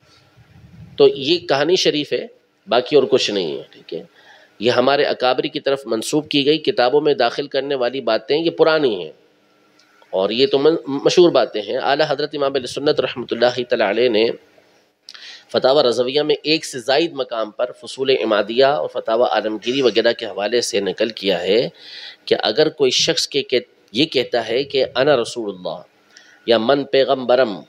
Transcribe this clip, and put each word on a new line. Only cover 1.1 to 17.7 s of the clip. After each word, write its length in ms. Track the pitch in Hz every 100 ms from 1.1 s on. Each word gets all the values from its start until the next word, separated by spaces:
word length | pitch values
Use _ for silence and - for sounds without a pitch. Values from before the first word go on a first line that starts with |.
| 139 131 175
کہانی 380 | 170 139 151 185
شریف 380 | 165 147 143
ہے، 140 | 123 226 _ _ _ 98
باقی 280 | 117 127 143
اور 80 |
کچھ 280 | 127 127 -
نہیں 260 | 101 82 67
ہے، 60 | -
ٹھیک 220 | - -
ہے۔ 100 | 82 - _ - - _ -
یہ 120 | 110
ہمارے 320 | 120 131 143
اکابری 460 | - - 127 131 147
کی 100 | 147
طرف 220 | 139 139 -
منسوب 440 | 113 - 151 151
کی 160 | 147 139
گئی 120 | 156
کتابوں 440 | 151 123 123 147
میں 120 | 151
داخل 340 | 139 120 151 143
کرنے 280 | 139 139 139
والی 260 | 120 135
باتیں 360 | 113 110 - 147
یہ 120 | 165
پرانی 540 | 165 160 156 139 95
ہیں 80 | 78 - _ _ _ _ _ _ _ _ _
اور 200 | 95 98
یہ 180 | 117 139
تو 120 | 139
من-، 160 | 151 165 143
مشہور 440 | 139 147 185 170
باتیں 300 | 135 110 107
ہیں۔ 160 | 101 123
اعلیٰ 280 | 98 143 151
حضرت 200 | 139 147
امام 220 | 151 139 139
اہل 100 | 123
سنت 340 | 131 147 147
رحمۃ 260 | 127 127 113
اللہ 300 | 117 120 123 123
تعالی 140 | 113 101
علیہ 200 | 110 127
نے 160 | 107 117 - _ _ _ _ _ _ - - - - -
فتاوی 320 | 117 127 147
رضویہ 380 | 123 113 123 143
میں 140 | 151 143
ایک 220 | 147 156 -
سے 140 | 135
زائد 320 | 113 139 170
مقام 380 | 139 123 117 107
پر 200 | 104 123